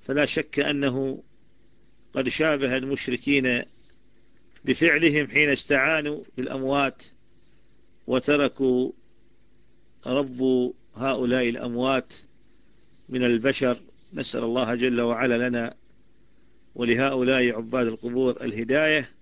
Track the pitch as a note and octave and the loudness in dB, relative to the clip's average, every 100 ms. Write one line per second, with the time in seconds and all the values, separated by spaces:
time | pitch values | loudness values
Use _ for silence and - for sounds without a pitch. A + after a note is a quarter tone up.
0 | - C#3 C#3+ - D3 - C#3+ C#3+ C#3 B2+ | -2 -2 0 -2 -4 -2 -2 0 0 0
1 | C3+ C3 - - - - - - - - | -4 -6 -14 -20 -20 -20 -20 -20 -20 -20
2 | - C3+ C3+ - D#3 D3 C3+ B2+ C3 C#3 | -10 -4 -4 0 0 0 0 -2 -2 -6
3 | - B2 - C#3+ C3 B2 - - - - | -4 -4 0 2 2 -2 -4 -16 -20 -20
4 | - - - - - - - B2+ E3 D3+ | -20 -20 -20 -20 -20 -12 -2 2 4 6
5 | D#3+ D3 C3+ B2 D3 C3+ - C#3+ C#3 D#3+ | 4 2 0 2 2 2 2 2 2 0
6 | D3 D3+ - - C3 C3+ C3 C#3 C3+ - | -2 -8 -10 -8 -6 -4 -2 0 0 -4
7 | - - - - - - - - - - | -20 -20 -20 -20 -20 -20 -20 -20 -20 -20
8 | - B2+ C3+ C#3+ C#3+ - C3 B2+ C3 - | -2 -2 2 2 2 0 2 2 0 -6
9 | - - - - - - - - - - | -20 -20 -20 -20 -20 -20 -20 -20 -20 -16
10 | C3 C3 C#3 B2+ C3 B2+ B2 - - - | -2 -2 -2 -2 2 2 0 -4 -18 -6
11 | C3 C3 B2 B2+ B2 A#2+ A#2+ A#2+ B2+ C3+ | -4 -2 0 2 0 -2 -6 -2 0 0
12 | - - - - - - - - - - | -4 -20 -20 -20 -20 -20 -20 -20 -20 -20
13 | - B2+ B2 A#2 B2+ C3+ C3 A#2+ - - | -8 0 2 2 0 0 0 -2 -8 -20
14 | - - C3 B2 A#2 B2 A2+ A#2+ B2+ A#2 | -14 -10 -8 -4 -2 -2 -2 0 0 0
15 | A#2 A#2 B2+ A#2+ B2 A#2+ A#2 - - - | 0 0 0 0 0 -2 -6 -10 -20 -20
16 | - - - - - - - - A#2+ A#2 | -20 -20 -20 -20 -20 -20 -20 -4 0 2
17 | C3+ C3+ B2+ C3 B2 A2 A2+ B2+ A#2 A2 | 2 2 2 4 2 0 -4 -2 -2 -2
18 | A#2+ A#2+ C3 A#2 B2 G#2+ A#2 C#3 D#3 D3+ | -6 0 0 -2 -6 -6 0 2 2 2
19 | B2 - | -2 -14